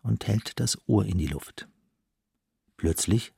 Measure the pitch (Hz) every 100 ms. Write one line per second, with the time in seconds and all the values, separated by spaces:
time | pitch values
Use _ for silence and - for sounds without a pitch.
0 | 117 110 - 110 - - 120 - - 107
1 | 101 90 78 73 - - - _ _ _
2 | _ _ _ _ _ _ _ - 82 80
3 | - 107 -